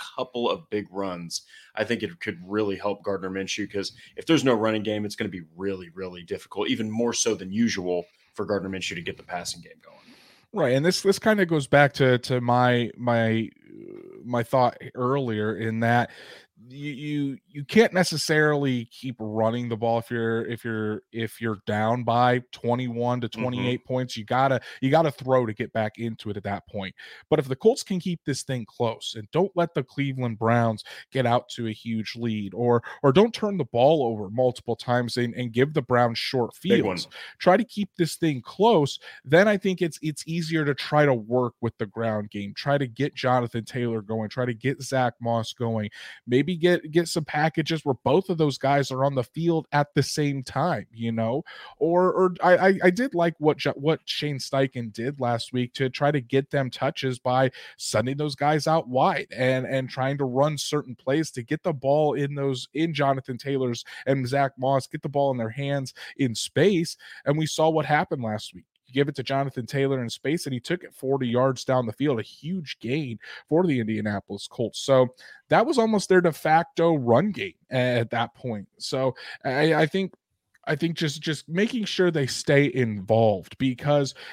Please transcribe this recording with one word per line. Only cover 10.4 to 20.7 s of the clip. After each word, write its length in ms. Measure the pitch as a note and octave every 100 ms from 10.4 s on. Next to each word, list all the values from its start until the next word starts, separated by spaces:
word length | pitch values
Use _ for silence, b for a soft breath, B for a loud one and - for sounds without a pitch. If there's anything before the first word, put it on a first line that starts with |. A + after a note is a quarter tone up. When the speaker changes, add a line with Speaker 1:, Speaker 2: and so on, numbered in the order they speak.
| B
Speaker 2:
Right, 220 | G#3 C3+ C3
and 100 | E3
this, 160 | F3+
this 180 | G3 G3
kinda 260 | A3 G#3 F3
goes 220 | D#3+ C3
back 240 | C#3+ C#3+ -
to, 240 | C3 B2
to 200 | - B2+
my, 500 | A#2+ B2 B2 B2 A2+ -
my, 540 | A#2+ A#2 A2+ A2+ A2 G1+ G1+ G#1+ G#1 G1+ G1+ -
my 200 | A2 A#2+
thought 340 | A2+ C3+ A#2+ - - -
earlier 640 | B2 C#3+ B2+ G#2+ G#2+ G2
in 240 | A2+ A2
that 300 | A#2 A#2+ - B B B B _ A#2+
you, 240 | C#3 D3
you, 440 | C3 D3+ D3 C#3 C3 _
you 180 | D3 C#3+
can't 260 | G#3+ A3+
necessarily 920 | F#3 E3+ D#3 - D#3 D3+ D3 C#3 B2 A2+
keep 300 | - C3 A#2
running 500 | G#2+ A2 A2 A#2+ A#2+
the 80 | A2
ball 220 | A#2 A#2
if 140 | -
you're, 340 | A#2 A2+ A2+ A2+
if 180 | A#2
you're, 380 | A#2+